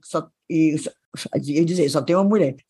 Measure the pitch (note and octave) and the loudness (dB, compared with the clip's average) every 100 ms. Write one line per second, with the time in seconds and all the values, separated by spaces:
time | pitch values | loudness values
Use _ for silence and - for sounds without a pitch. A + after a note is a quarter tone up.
0 | - E3 D#3+ _ - D#3+ D#3 D3+ B2+ - | -8 -8 -8 _ -4 0 2 0 -6 -14
1 | _ - - D#3 C3+ D3 E3+ F3+ C#3+ D3+ | _ -14 -6 -6 -2 0 0 2 0 0
2 | B2+ F3+ G3 G#3+ C#3+ - | 0 2 2 2 0 -4